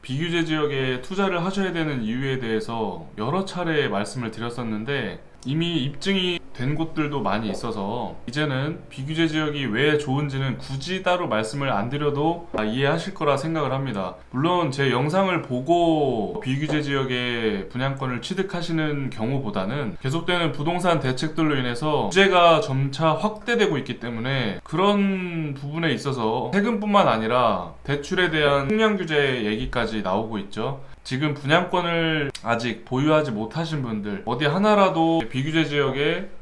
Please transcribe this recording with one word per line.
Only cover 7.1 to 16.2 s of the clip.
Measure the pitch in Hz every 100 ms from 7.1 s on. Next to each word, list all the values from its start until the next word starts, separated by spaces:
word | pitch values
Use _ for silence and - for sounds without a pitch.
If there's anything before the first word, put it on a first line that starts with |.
| 143
많이 | 98 104 110
있어서 | 98 117 107 98 123 104 - -
이제는 | 131 151 131 143 143 -
비규제 | - 135 160 165
지역이 | 156 151 147 127
왜 | 107 147 151
좋은지는 | 135 135 147 135 135 120
굳이 | - 135 165 185
따로 | 185 180 165
말씀을 | 110 110 143 139
안 | 104 117
드려도 | 143 147 139 156 170 - 107
다 |
이해하실 | 107 120 139 165 180
거라 | - 151 139
생각을 | 160 160 135
합니다. | 135 135 101 92 - -
물론 | 123 160 180 156
제 | 135 139
영상을 | 123 147 185 190 170
보고 | - 123 139 175 170 156 139 113